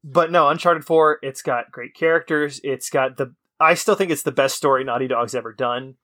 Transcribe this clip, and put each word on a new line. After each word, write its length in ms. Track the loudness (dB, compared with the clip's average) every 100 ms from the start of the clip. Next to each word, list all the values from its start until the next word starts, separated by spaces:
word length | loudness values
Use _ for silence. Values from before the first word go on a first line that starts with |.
but 280 | 0 0 2
no, 160 | 4 2
Uncharted 380 | 2 2 0 2
four, 340 | 4 4 2
it's 200 | -6 -8
got 300 | -4 -4 -4
great 220 | -14 -16
characters. 680 | -2 0 0 0 -2 -2 -4
It's 260 | -6 -6 -2
got 280 | -2 -2 -4
the, 180 | -8 _ _ _
I 140 | 2
still 220 | 2 0 0
think 160 | 0
it's 120 | -2
the 80 | -2
best 240 | 0 0 0
story 280 | 0 0
Naughty 240 | 0 -4 -2
Dog's 280 | -2 -2 -6
ever 160 | -8
done. 420 | -6 -4 -4 -10 -20